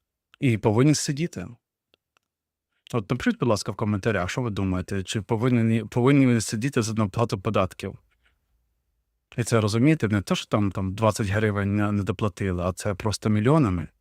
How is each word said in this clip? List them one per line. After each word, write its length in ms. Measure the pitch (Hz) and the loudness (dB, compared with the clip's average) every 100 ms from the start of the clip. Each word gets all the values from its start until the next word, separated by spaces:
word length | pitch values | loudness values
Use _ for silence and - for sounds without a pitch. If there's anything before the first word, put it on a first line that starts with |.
| _ _ _ _ | _ _ _ _
і 180 | 135 110 | 0 2
повинні 380 | 117 107 143 143 | 2 4 4 2
сидіти. 520 | - 143 165 - 87 117 _ _ _ _ _ _ _ _ _ _ _ _ - | -2 -4 -6 -8 -12 -14 _ _ _ _ _ _ _ _ _ _ _ _ -6
От 180 | 123 95 | -6 -4
напишіть, 280 | 127 - - | -2 -2 0
будь 100 | 123 | 0
ласка, 220 | 107 - | 0 -2
в 40 | 104 | -4
коментарях, 540 | 104 104 117 104 90 | -2 -2 0 -2 -2
що 120 | - | -4
ви 80 | 123 | -4
думаєте, 540 | 101 98 90 90 101 | -4 -2 -2 -4 -6
чи 180 | 92 113 | -6 -8
повинні, 640 | 98 113 123 123 113 113 | -4 -2 2 2 2 0
повинні 420 | 107 - 123 143 131 | -2 0 4 6 6
вони 160 | 120 | 4
сидіти 400 | - 113 131 135 | 0 -4 -2 -2
за 120 | 110 | -2
неплату 460 | 110 107 110 113 98 | 0 -2 0 -2 -2
податків? 580 | 104 107 92 - 98 - _ _ _ _ _ _ _ _ _ _ _ _ _ - | -2 0 -2 -4 -12 -12 _ _ _ _ _ _ _ _ _ _ _ _ _ -6
І 60 | |
це, 180 | 117 117 | 0 2
розумієте, 460 | 104 113 135 156 110 | 2 4 4 4 2
не 140 | 104 | 0
те, 140 | - 180 | 0 -4
що 100 | - | 0
там, 260 | 113 101 | 0 0
там 220 | 95 95 | -2 -6
двадцять 340 | 101 110 104 104 | 2 2 2 -2
гривень 480 | 101 107 101 98 104 | 0 0 0 0 0
не, 160 | 104 | 0
не 120 | 104 | -2
доплатили, 600 | 95 92 110 - 101 90 | -2 -2 -4 -2 -4 -2
а 100 | 87 | -4
це 220 | 92 107 98 | -4 -6 -4
просто 340 | 110 101 110 | -4 -4 0
мільйонами. 580 | 107 110 160 120 90 76 _ | 2 4 4 4 0 -6 _